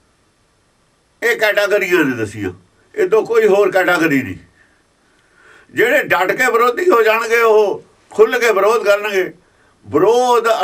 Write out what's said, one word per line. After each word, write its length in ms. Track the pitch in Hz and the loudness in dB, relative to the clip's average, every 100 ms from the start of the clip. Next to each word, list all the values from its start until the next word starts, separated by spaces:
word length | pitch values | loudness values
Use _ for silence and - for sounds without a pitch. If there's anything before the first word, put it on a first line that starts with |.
| _ _ _ _ _ _ _ _ _ _ _ - | _ _ _ _ _ _ _ _ _ _ _ -8
ਇਹ 140 | 226 226 | -4 -2
ਕੈਟਾਗਰੀਆਂ 680 | 214 202 202 208 190 175 | -2 0 0 0 0 0
ਨੇ 120 | 139 120 | 0 -2
ਦੱਸੀਆਂ, 360 | 104 107 95 - _ _ _ | -6 -8 -10 -10 _ _ _
ਇਹ 140 | - - | -4 0
ਤੋਂ 180 | 220 208 | 0 0
ਕੋਈ 200 | 226 220 | 0 2
ਹੋਰ 240 | 196 202 | 2 2
ਕੈਟਾਗਰੀ 520 | 185 160 180 160 139 | 0 0 0 0 -2
ਨਹੀਂ। 140 | 107 92 - _ _ _ _ _ _ _ _ _ _ - _ | -6 -12 -18 _ _ _ _ _ _ _ _ _ _ -20 _
ਜਿਹੜੇ 320 | - 220 277 | -2 0 0
ਡਟ 300 | 165 175 185 | 0 -2 -2
ਕੇ 200 | 202 254 | -2 0
ਵਿਰੋਧੀ 380 | 226 240 240 359 | 2 0 0 2
ਹੋ 120 | 240 | 2
ਜਾਣਗੇ, 380 | 220 220 226 233 | 2 0 0 0
ਉਹ 440 | 233 214 202 160 - _ _ | 2 2 2 -4 -12 _ _
ਖੁੱਲ੍ਹ 280 | - 214 254 | 2 2 2
ਕੇ 140 | 233 | 0
ਵਿਰੋਧ 320 | 190 196 226 | 0 0 0
ਕਰਨਗੇ। 480 | 208 202 208 196 180 - _ _ _ _ 101 | 0 0 0 -4 -6 -8 _ _ _ _ -4
ਵਿਰੋਧ 580 | 113 190 240 247 240 220 - | 0 2 2 2 0 0 -2